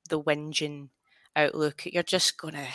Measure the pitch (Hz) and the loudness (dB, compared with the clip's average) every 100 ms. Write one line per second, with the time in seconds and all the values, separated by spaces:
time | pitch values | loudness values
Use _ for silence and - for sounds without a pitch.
0 | - 160 147 147 151 156 151 147 139 _ | -4 -2 2 0 0 -2 -2 -6 -14 _
1 | _ _ _ 151 147 - 151 - - 175 | _ _ _ 2 2 4 0 -2 -4 -2
2 | 170 185 - - 156 151 135 | 2 2 2 0 -6 -8 -8